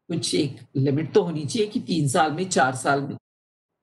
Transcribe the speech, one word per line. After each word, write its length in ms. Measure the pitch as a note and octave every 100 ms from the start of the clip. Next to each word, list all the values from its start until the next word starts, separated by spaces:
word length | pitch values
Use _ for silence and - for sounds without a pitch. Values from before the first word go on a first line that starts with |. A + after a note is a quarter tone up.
| -
कुछ 260 | E3+ -
एक 220 | F3 D3 - - C#3
limit 360 | C#3 C#3 D#3+
तो 80 | G#3+
होनी 220 | F3+ D3+ C#3+
चाहिए 220 | - G#3
कि 120 | -
तीन 280 | - E3+ D3
साल 240 | F3 D#3+
में, 160 | D3 F#3
चार 260 | F#3+ C3+
साल 260 | C3+ D#3 C#3
में। 160 | C#3+ - - _ _ _ _ _